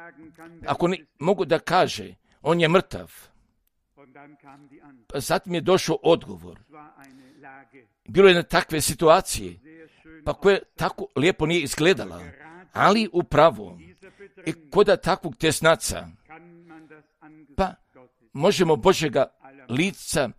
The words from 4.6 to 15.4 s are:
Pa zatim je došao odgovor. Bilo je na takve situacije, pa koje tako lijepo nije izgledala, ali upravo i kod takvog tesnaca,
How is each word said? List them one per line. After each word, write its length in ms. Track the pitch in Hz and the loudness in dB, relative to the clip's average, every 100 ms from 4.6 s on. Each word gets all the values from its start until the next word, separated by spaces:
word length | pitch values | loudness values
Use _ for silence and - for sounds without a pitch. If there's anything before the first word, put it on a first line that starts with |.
| 147 143 147 131 - | -20 -20 -20 -20 -12
Pa 140 | 143 | -10
zatim 340 | - 180 190 | -4 -4 -4
je 60 | 175 | -4
došao 360 | 170 185 - 139 | 0 0 0 -2
odgovor. 580 | 151 170 - 92 87 - _ 151 151 - 135 131 131 135 139 135 - 135 117 _ - | 0 0 -2 -18 -20 -20 _ -20 -20 -20 -20 -20 -20 _ -20 -20 -20 -20 _ _ -2
Bilo 200 | 127 196 | 6 6
je 60 | |
na 80 | 175 | 6
takve 380 | - 165 - 156 | 2 -2 -2 -4
situacije, 760 | - 151 160 180 - - 92 82 - 160 160 _ 160 160 | -4 2 4 4 2 -8 -10 -16 -20 -20 -20 _ -20 -12
pa 80 | 147 | -10
koje 300 | 143 196 190 - - | 0 2 2 -2 -6
tako 300 | 165 - 196 - | -6 -6 -8 0
lijepo 300 | 160 185 156 | 0 0 0
nije 160 | 170 | 0
izgledala, 600 | 139 - 160 147 98 85 87 - - 170 - | -2 0 0 0 -4 -16 -18 -20 -20 -20 -12
ali 360 | - 156 220 214 | 0 2 2 0
upravo 680 | 170 - 143 160 104 95 87 - _ - _ - - - | -4 0 4 4 2 -10 -20 -20 _ -20 _ -20 -14 -12
i 240 | 165 151 | -12 -4
kod 300 | 185 202 180 | 0 2 2
takvog 340 | 160 185 165 | -2 -4 -6
tesnaca, 720 | - | -4